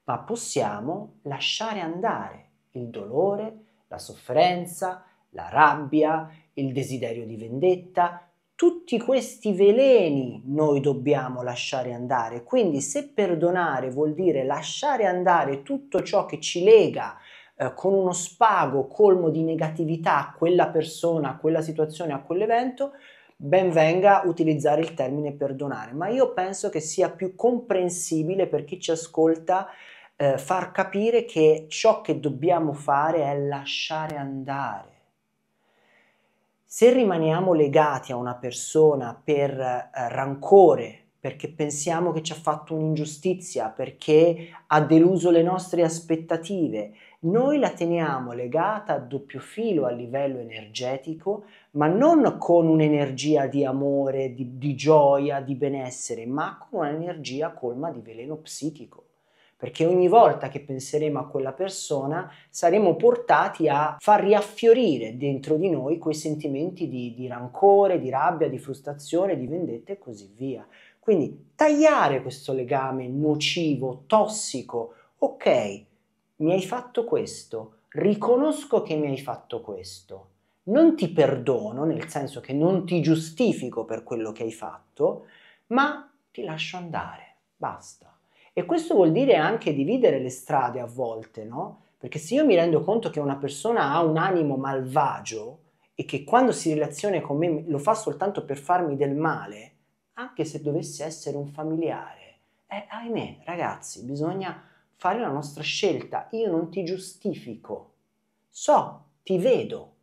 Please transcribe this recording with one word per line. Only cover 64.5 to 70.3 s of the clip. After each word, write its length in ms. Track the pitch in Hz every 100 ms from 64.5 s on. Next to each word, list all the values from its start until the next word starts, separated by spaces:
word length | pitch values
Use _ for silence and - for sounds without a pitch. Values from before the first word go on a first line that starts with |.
| - 233 240 220 127 110 123
dentro 400 | 143 135 143 156
di 120 | 190
noi 300 | 143 135 170
quei 160 | 160
sentimenti 760 | 156 156 151 151 135 175 180 156
di, 240 | 123 120
di 140 | 117 127
rancore, 720 | 120 123 - 202 202 196 170
di 100 | 131
rabbia, 400 | 131 165 160 147
di 120 | 135
frustrazione, 760 | - 131 143 143 - 165 196 151
di 120 | 127
vendetta 420 | 170 156 117 -
e 80 | 196
così 340 | 131 104 98